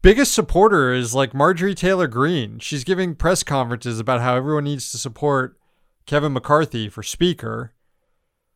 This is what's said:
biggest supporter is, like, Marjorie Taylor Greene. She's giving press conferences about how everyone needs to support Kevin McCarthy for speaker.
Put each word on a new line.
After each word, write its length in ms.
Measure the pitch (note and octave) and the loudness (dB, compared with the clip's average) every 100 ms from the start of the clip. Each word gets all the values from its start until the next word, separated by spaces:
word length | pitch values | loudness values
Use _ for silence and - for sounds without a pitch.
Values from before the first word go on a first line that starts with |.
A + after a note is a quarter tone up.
biggest 320 | F#3 A3 C#4 | 6 6 4
supporter 600 | - D3+ E3+ G#3+ F#3 B2+ | 0 0 4 4 4 2
is, 200 | B2+ A#2+ | 0 0
like, 200 | C3 C3 | 0 0
Marjorie 420 | C#3 D#3+ F3 G3 F#3+ | 2 2 2 -2 0
Taylor 320 | F3+ F#3+ D#3 | 0 0 0
Greene. 520 | A#2 D3+ E3+ G#2+ A2 | 0 0 0 -4 -10
She's 240 | - D3 | -8 -6
giving 300 | B2+ F#3 F3+ D3+ | -2 -2 -2 -2
press 280 | E3 F#3 | 0 0
conferences 560 | - C#3 A#2+ A#2+ B2 A2+ | 0 -2 -2 -4 -6 -4
about 220 | A2+ B2 | -2 -2
how 140 | B2 B2+ | 0 0
everyone 280 | C#3 D3+ | 0 -2
needs 260 | C#3+ C#3 - | -4 -6 -8
to 60 | A#2+ | -10
support 600 | C3 A2+ D3 C3+ B2+ _ _ _ _ _ - | -12 -4 -2 0 -2 _ _ _ _ _ -4
Kevin 280 | D3 D3 | -2 0
McCarthy 540 | C3 - D3 D#3 A#2 G#2+ | -2 2 2 2 -4 -8
for 140 | A2 | -10
speaker. 680 | - - F3+ D#3+ A2+ A2+ A#2 _ _ _ _ _ _ _ _ | -10 -2 -2 -2 -6 -10 -10 _ _ _ _ _ _ _ _